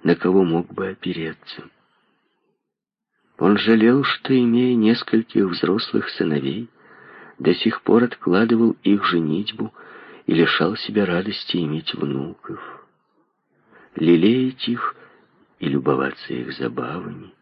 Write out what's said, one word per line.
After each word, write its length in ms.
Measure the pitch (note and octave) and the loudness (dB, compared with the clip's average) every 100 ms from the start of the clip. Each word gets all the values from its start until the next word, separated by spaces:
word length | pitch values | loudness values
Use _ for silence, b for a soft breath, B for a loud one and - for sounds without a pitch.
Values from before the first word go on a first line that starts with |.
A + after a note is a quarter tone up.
на 120 | E2 | 0
кого 280 | E2+ F2+ F#2+ | 0 2 2
мог 300 | F2+ E2 E2+ | 2 0 -4
бы 140 | - F#2+ | -8 -8
опереться. 760 | - F#2 E2+ D#2+ D2+ - - - _ _ _ _ _ _ _ _ _ _ _ _ _ _ _ _ - | -8 -8 -8 -8 -12 -18 -20 -20 _ _ _ _ _ _ _ _ _ _ _ _ _ _ _ _ 0
Он 200 | F2+ G#2 | 2 4
жалел, 480 | A2 A2+ A2+ C3+ | 4 6 6 4
что, 320 | C3+ - - C3 | 0 -4 0 2
имея 380 | A#2+ A#2+ B2+ | 4 2 2
нескольких 720 | A#2+ G#2+ A#2+ - A2 A#2 A2 | 4 4 2 2 0 2 0
взрослых 640 | F#2+ F2+ E2+ G2+ - G#2+ - | 0 0 0 0 0 -4 -4
сыновей, 600 | - F2 D2 C2+ F2+ A#2 B B B B B B - | -4 -2 -2 -4 -8 -10 B B B B B B -2
до 140 | - | 0
сих 280 | F2 A2+ - | 2 -2 -2
пор 220 | - A2+ | 2 4
откладывал 760 | A#2+ - - F2+ A2+ A2+ A2+ - | 4 -2 0 2 2 2 2 0
их 200 | G2 G2+ | 0 2
женитьбу 720 | F2+ F2 D#2+ D#2+ G#2+ A2 G#2+ B B B B B | 2 0 0 -2 -4 -8 -10 B B B B B
и 80 | - | -2
лишал 440 | E2 E2 - E2 G#2+ | 2 2 2 -2 -2
себя 280 | - G#2 | -4 -2
радости 520 | F#2+ F2 G2+ G2+ - F2+ | 0 -2 -4 -8 -6 -4
иметь 360 | D#2 D#2 D#2 | -2 -4 -6
внуков, 680 | - D2 C2+ C#2 - - - - - _ _ _ _ _ _ _ _ b b b | -6 -4 -4 -6 -12 -14 -14 -16 -20 _ _ _ _ _ _ _ _ b b b
лелеять 760 | - D#2+ E2+ G2 B2+ B2+ B2+ - | -2 4 6 6 2 0 -4 -6
их 260 | A#2+ - - b b b _ _ _ | -4 -6 -8 b b b _ _ _
и 80 | D#2+ | -4
любоваться 640 | C#2 C2+ C2 C2+ - - | -2 0 -2 -2 -6 -10
их 200 | B1 B1+ | -8 -8
забавами. 800 | C2+ B1 B1 A#1+ - - - - _ | -8 -8 -6 -8 -8 -10 -14 -18 _